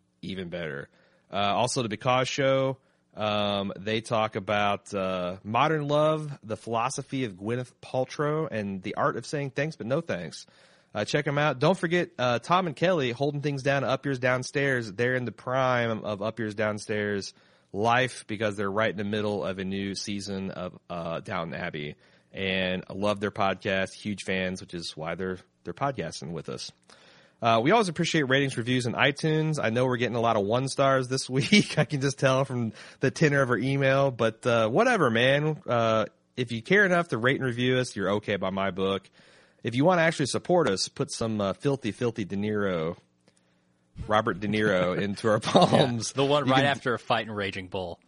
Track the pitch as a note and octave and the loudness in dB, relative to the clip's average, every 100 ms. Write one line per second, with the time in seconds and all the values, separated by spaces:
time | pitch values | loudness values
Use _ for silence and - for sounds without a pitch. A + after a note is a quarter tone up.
0 | _ _ F2 F#2+ F2 F2 D#2+ C#2 - _ | _ _ -10 -8 -8 -8 -8 -8 -12 _
1 | _ _ _ F#2+ G2+ G2 B2 - A#2 G#2 | _ _ _ -2 0 0 0 -2 -4 -4
2 | B2+ B2+ C3 - C3+ C3+ C3+ C3 _ _ | 0 0 0 0 0 2 0 -4 _ _
3 | _ - G#2+ G#2 G#2 G2+ G2 - G2 A2 | _ -6 -2 0 0 -2 -4 -6 -4 -4
4 | A2+ A2+ A2 A2+ G2 G#2 G2+ G2+ - G2+ | -2 0 0 -2 -2 2 2 0 -4 -4
5 | F#2 F#2 F2+ F#2+ G2+ A#2 D3 D#3 C#3+ D3 | -2 -2 -4 -6 -2 0 2 0 0 2
6 | D3+ D#3 D3+ C#3 A2 G#2+ - A2+ B2 C#3 | 2 0 -4 -12 -10 -10 -4 -2 -2 -4
7 | C3+ C3+ B2 F2+ G2+ A#2+ B2 _ - C3 | -6 -4 -4 -6 -6 -4 -6 _ -6 -4
8 | C3 - D3 D#3 D#3+ A2 G2+ G2 G2+ F#2+ | -2 -2 -2 -2 -4 -4 -4 -6 -6 -2
9 | C#3 A#2+ - D3+ C#3+ C3+ D3+ - G#2+ C#3+ | 0 -2 -6 -6 -4 -4 -4 -6 -4 -4
10 | E3 F2+ D#2+ - - _ - _ _ G#2 | -2 -6 -6 -12 -18 _ -20 _ _ -6
11 | G#2+ D3+ D3 C#3+ D3+ B2+ D3 F#3+ F3 F3 | -2 -2 0 0 0 2 2 2 2 0
12 | E3 - B2 A#2 - F3+ F3+ C3+ E3+ F3+ | 0 -2 0 0 2 2 2 0 2 2
13 | B2+ A#2 C#3+ C#3+ D3 C#3 C3 C#3 A#2+ C3 | 0 0 -2 -2 -4 -2 0 0 0 0
14 | C#3+ C3 B2+ B2+ B2+ D3 C#3 B2+ A2 F#2+ | -2 0 0 0 -2 -2 0 0 -2 -2
15 | A#2+ B2+ A#2+ - - B2+ B2+ B2 A#2 G#2+ | 0 0 -4 -8 -4 0 2 2 0 -2
16 | - G2+ G#2 A2+ A2 G#2 G#2+ G#2+ - G#2+ | -4 -4 -4 -4 -4 -2 -2 -2 -4 -2
17 | G#2 G2+ F#2+ - _ _ _ G2 A2+ A#2+ | -2 -2 -6 -14 _ _ _ -2 2 4
18 | B2+ - - G#2 A2 G2+ G2+ G2 A2 F2+ | 2 -4 -10 -4 -2 -2 -2 0 0 -2
19 | G2+ G#2+ G#2 G#2 D#2 F#2+ F#2+ G2 G2 F#2+ | -4 -2 -2 -2 -4 -4 -4 -4 -4 -6
20 | - G2+ G2 G2 F#2+ - F2+ - - F2 | -6 -8 -6 -6 -6 -8 -10 -12 -12 -8
21 | E2+ E2 - F#2 E2 C2 F2 D#2 D2 D2+ | -6 -8 -6 -6 -6 -8 -8 -8 -8 -12
22 | _ _ _ - F#2+ F#2+ F#2 F#2 - F#2+ | _ _ _ -6 -2 0 0 -2 -6 -2
23 | G#2 G2+ G2+ - G2 F#2+ G#2+ F#2+ F#2+ - | -2 0 -2 0 0 0 -2 -2 -2 -6
24 | G#2+ G2 - F#2+ F#2 F#2 F#2+ F2 E2 - | -8 -6 -4 -2 -2 -6 -10 -10 -10 -8
25 | D#2+ E2+ F#2 F#2 - _ - F2 C#3 A#2+ | -8 -6 -6 -6 -12 _ -14 -4 -4 -4
26 | D#2+ - D2+ E2 - B1 - - _ - | -6 -8 -10 -8 -8 -10 -12 -16 _ -20
27 | - - _ _ A#2 A2+ B2+ A3+ F#3+ D#3 | -20 -20 _ _ 2 4 4 4 2 0
28 | E3 E3 C3 C3+ C#3 C3 A2+ B2+ A#2 - | 0 2 2 2 2 -2 0 0 0 2
29 | B2+ D3 D#3+ D#3 D#3 D3+ A2+ A#2 C3 B2 | 2 2 0 2 0 0 0 2 2 2
30 | A#2+ A#2 A#2 A2 G2 A#2+ C3+ - C3+ C3+ | 0 2 2 2 2 0 0 2 4 4
31 | B2 C3 - C3 C#3+ G#3 - - D3 C#3+ | 2 -4 -2 -2 4 4 6 2 0 0
32 | C#3 - C3+ C3 C#3 B2 A2+ - - - | -2 2 2 2 0 -2 -4 -6 -16 -2
33 | C3 - D#3 C#3+ B2+ A#2+ B2+ C#3 C3+ C3+ | -2 4 4 4 4 2 0 2 4 4
34 | C#3 A#2+ A2+ - B2+ A#2 A2 C#3+ B3 A#3 | 2 2 0 0 2 4 4 4 4 4
35 | C#3 A2+ B2+ C#3 D3+ D3+ - A#2+ A2+ A2 | 4 6 4 4 2 -2 0 2 4 2
36 | G#2 - _ - B2 A#2 - F#3+ G3 F3 | 0 -6 _ -6 -6 -6 2 4 6 2
37 | E3+ A#2+ B2 B2+ B2+ A#2 B2+ B2+ B2 G#2 | 0 0 2 2 -2 0 2 2 0 -2
38 | F#2+ G#2 - G2 F#2+ F#2+ G2 F#2 F#2+ G2 | 0 0 0 -2 -2 -2 -2 0 0 0
39 | - _ - - _ _ A#2+ A#2+ D3+ F3+ | -6 _ -20 -20 _ _ -4 2 4 4
40 | E3 - C3+ G#2+ - F3+ C#3 F#2+ - - | 4 2 0 -2 2 2 4 0 -2 -6
41 | C#3 - A2+ G#2+ G2 F#2 C#3+ C#3 A2+ - | -6 -4 -4 -2 -2 -2 -2 -2 -4 -2
42 | A#2+ A2+ F2+ G2 G#2 G#2 G2+ F2 D#2+ F2 | -2 -2 -4 -2 -2 0 0 0 -2 -6
43 | _ _ _ _ _ _ _ _ _ - | _ _ _ _ _ _ _ _ _ -10
44 | - G#2+ A2 F2+ G#2 G#2+ G#2+ F#2 F2+ F2+ | 0 2 2 0 0 2 4 4 2 0
45 | - - A2+ G#2 - - F3+ - C3 A#2 | -2 0 2 2 4 4 6 6 4 0
46 | G#2+ - C#3 D3 C3 C3 C#3 C3+ C3+ A2+ | -4 0 2 2 4 4 4 0 -2 -2
47 | - A#2 A2 G#2 G2 G2+ F#2 G2 F2+ E2 | 0 -2 -2 -4 -4 -4 -6 -6 -6 -8